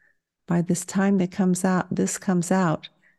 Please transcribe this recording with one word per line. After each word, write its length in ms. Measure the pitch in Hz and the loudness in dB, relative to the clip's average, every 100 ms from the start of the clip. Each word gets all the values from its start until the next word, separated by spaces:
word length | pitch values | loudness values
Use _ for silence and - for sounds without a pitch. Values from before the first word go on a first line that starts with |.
| _ _ _ _ - | _ _ _ _ -2
By 140 | 175 | 0
this 240 | 170 175 - | 0 -2 -2
time 320 | 196 196 196 | 0 2 2
that 140 | 175 | 0
comes 340 | - 185 180 190 | 0 0 2 0
out, 280 | 185 - | 0 -2
this 240 | - 190 - | -2 -2 -2
comes 340 | - 180 170 | 0 0 0
out, 360 | 190 170 180 - _ _ | 0 2 -2 -6 _ _